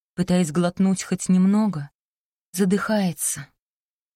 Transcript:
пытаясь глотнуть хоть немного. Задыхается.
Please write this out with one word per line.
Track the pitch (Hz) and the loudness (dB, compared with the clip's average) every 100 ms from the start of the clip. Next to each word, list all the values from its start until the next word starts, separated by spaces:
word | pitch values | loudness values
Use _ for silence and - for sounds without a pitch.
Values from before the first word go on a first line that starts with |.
| _ | _
пытаясь | - 180 180 165 | -6 0 2 2
глотнуть | 151 175 - 190 190 | 0 -2 0 0 0
хоть | - 180 - | -4 -4 0
немного. | 185 185 208 214 165 143 _ _ _ _ _ _ | 2 4 2 0 -2 -10 _ _ _ _ _ _
Задыхается. | 180 196 196 - 220 190 156 - - 139 _ _ _ _ _ _ | -2 0 0 0 -2 -2 -4 -8 -8 -12 _ _ _ _ _ _